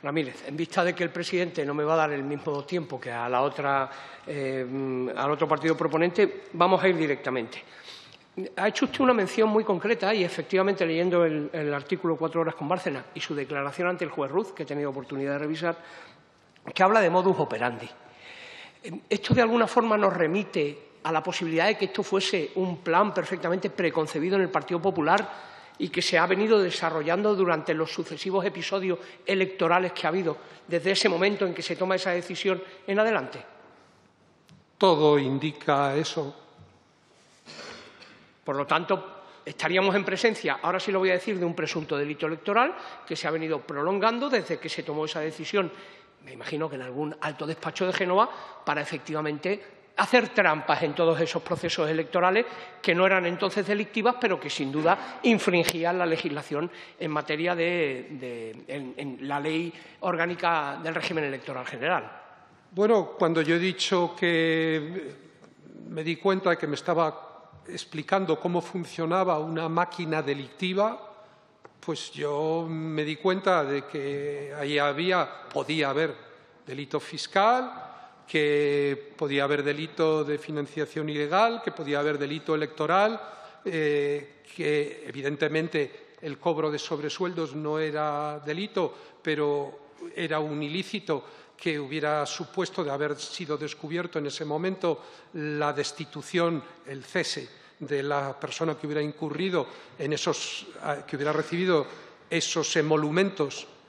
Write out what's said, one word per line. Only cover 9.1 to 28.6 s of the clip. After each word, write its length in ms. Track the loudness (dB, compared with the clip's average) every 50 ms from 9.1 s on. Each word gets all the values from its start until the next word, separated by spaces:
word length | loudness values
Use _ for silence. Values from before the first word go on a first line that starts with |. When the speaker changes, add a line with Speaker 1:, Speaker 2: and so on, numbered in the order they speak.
| 6
Speaker 1:
mención 380 | 6 4 2 4 4 4 6
muy 140 | 6 2 4
concreta 500 | 2 0 0 2 0 0 2 2 2 2
y, 100 | 2 2
efectivamente, 600 | 0 -2 -6 -6 2 4 4 4 4 4 2 2
leyendo 400 | 2 2 2 2 4 6 6 4
el, 240 | 4 4 0 -2 -4 -4
el 220 | -2 -2 0 -2
artículo 420 | -2 -2 -4 -4 -2 0 0 0
Cuatro 240 | 0 0 -2 0 0
horas 140 | 0 0 -2
con 120 | -4 -2
Bárcenas 380 | -2 -2 0 0 -4 -4 -4 -8 -10 -10
y 60 | -10
su 140 | -6 -4 -4
declaración 540 | -4 -4 -4 -4 -4 -4 -4 -2 0 0 0
ante 180 | 0 0 -4
el 40 | -6
juez 200 | -2 -4 -4 0
Ruz, 240 | 0 -2 -2 -2 -6
que 80 | -10 -8
he 40 |
tenido 220 | -6 -4 -4 -4 -4
oportunidad 440 | -4 -6 -8 -8 -6 -4 -2 -2 -2
de 80 | -2
revisar, 360 | -2 -4 -4 -2 -2 -2 -4 -4 -10 -18 -18 -20 -20 -20 -20 -20 _ _ _ _ _ _ _ _ _ -10 2
que 80 | 4 6
habla 200 | 6 8 8 6
de 80 | 6
modus 280 | 6 6 4 4 4 4
operandi. 500 | 2 -2 0 0 0 -2 -2 -4 -10 -14 -16 -18 -20 -20 -20 -20 -20 -20 -20 -18 -18 -18 -18 -18 -20 -20 -20 -18 -14 -12 -12 -12 -2 _
Esto, 240 | -2 -2 2 4 6
de 80 | 6 6
alguna 240 | 6 6 4 4
forma, 320 | 4 4 2 4 4 4 4
nos 180 | 4 4 4
remite 760 | 4 2 2 2 0 -2 0 0 0 0 0 -2 -8 -16 -20 -20 -8 -4
a 100 | 0 0
la 100 | 0 0
posibilidad 440 | 0 -4 -2 -2 0 2 4 4
de 100 | 4 4
que 80 | 2 -2
esto 180 | -4 -2 -4 -2
fuese 500 | 0 0 0 2 2 0 0 -2 -2 -2
un 240 | -2 -2 -2 -2 -4
plan 340 | -2 2 4 6 4 4 2
perfectamente 560 | -2 -2 -2 -4 -4 0 0 0 0 -2 -4
preconcebido 680 | -2 0 0 2 2 2 -2 0 -2 -2 0 2 4
en 60 | 4 2
el 60 | 4
Partido 320 | 2 0 0 0 -4 0
Popular 680 | 0 0 2 2 4 4 4 4 4 -2 -8 -14 -16 -18 -18 -20 -20 -20 -6 -6
y 100 | -6 -2
que 120 | -2 -2 0
se 160 | 2 4 4
ha 80 | 4
venido 340 | 4 4 2 4 6 6 6
desarrollando 760 | 6 4 0 0 -2 0 0 0 0 2 0 2 4 2 4
durante 360 | 4 4 4 2 0 2 0 0
los 200 | 0 0 -2 -2
sucesivos 520 | -6 -6 -6 -6 -6 -4 0 0 2 0
episodios 540 | 0 -2 -4